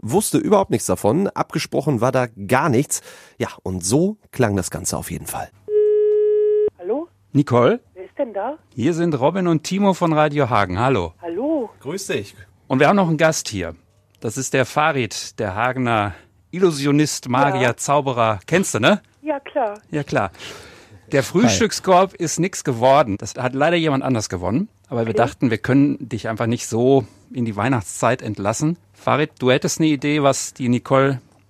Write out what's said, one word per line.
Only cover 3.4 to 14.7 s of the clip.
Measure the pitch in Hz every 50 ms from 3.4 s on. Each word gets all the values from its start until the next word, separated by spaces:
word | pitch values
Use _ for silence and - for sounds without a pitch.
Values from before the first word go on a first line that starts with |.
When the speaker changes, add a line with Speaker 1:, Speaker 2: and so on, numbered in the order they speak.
| - 98 - - -
Speaker 1:
und | 95 92 92 87
so | 92 117 151 175 202 214 - _ _ -
klang | - 123 104 101
das | 98 85 - -
Ganze | - - - - -
auf | - - -
jeden | - - -
Fall. | - - - - _ _ _ - 415 415 415 415 415 415 415 415 415 415 415 415 427 415 415 415 427 427 415 415 - -
Speaker 2:
Hallo? | 175 185 226 285 339 - _ _ _ _ -
Speaker 3:
Nicole? | 139 143 - 123 123 117 143 220 247 - _ _
Speaker 2:
Wer | 370 370
ist | - _ -
denn | 285 233 202
da? | 196 202 247 302 320 _ _ _
Speaker 3:
Hier | - 107 156 175
sind | 160 170 175 147 123
Robin | 123 151 170 196 180
und | 175 165 151 -
Timo | - 185 196 202 196 180
von | - 180 165 156
Radio | 151 151 151 147 147 139 110
Hagen. | 123 104 101 90 90 95
Hallo. | 120 135 135 104 87 80 - _ 170
Speaker 2:
Hallo. | 170 170 185 254 302 330 294 233 202 - _
Speaker 1:
Grüß | - 131 165 196 - -
dich. | 180 120 98 - - - - - _ _ _
Speaker 3:
Und | - 139 127
wir | 147 143
haben | 202
noch | 202 190 165
einen | 160
Gast | 143 165 160 - - - -
hier. | - 95 87 80 80 - _ _ _ _ _ _ _ _
Das | - 120 107
ist | 135 127 - -
der | 135 127
Farid, | -